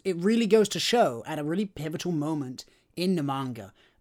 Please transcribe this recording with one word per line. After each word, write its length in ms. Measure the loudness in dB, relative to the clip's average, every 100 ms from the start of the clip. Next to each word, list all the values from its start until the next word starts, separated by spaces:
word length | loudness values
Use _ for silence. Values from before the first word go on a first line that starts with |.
it 120 | -4 0
really 300 | 2 4 6
goes 220 | 4 4
to 100 | 0
show 420 | 0 4 4 0 -6
at 120 | -6
a 60 |
really 220 | -2 -2 -4
pivotal 460 | -6 -8 -6 -2
moment 520 | -2 -2 -2 -4 -10 -16 _ _ -4
in 180 | 0 0
the 60 |
manga 500 | 0 -2 -4 -8 -12 -18 _ _